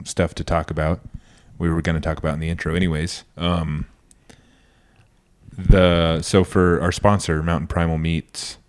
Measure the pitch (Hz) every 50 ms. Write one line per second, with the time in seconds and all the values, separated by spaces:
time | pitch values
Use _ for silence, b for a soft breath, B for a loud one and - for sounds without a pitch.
0 | - - - - 87 80 - - 80 - 85 82 80 - 80 80 78 78 85 -
1 | - - - B B B B B B B B - 87 85 82 82 80 90 82 78
2 | - 82 78 - - 78 71 78 80 82 85 - - 78 82 90 95 87 80 76
3 | 82 90 - - - _ _ - 85 87 87 85 80 78 76 78 - - _ _
4 | _ _ _ _ b b b b b b b b b b b b b b b b
5 | b b b _ _ _ _ _ _ - - - 92 92 98 95 92 87 85 85
6 | 82 82 82 78 - - - 95 90 - - 98 90 87 85 73 85 90 - -
7 | - 101 101 95 - - 80 78 78 85 82 69 80 - - 87 85 82 80 78
8 | 80 82 82 80 - _ _ - - - - - _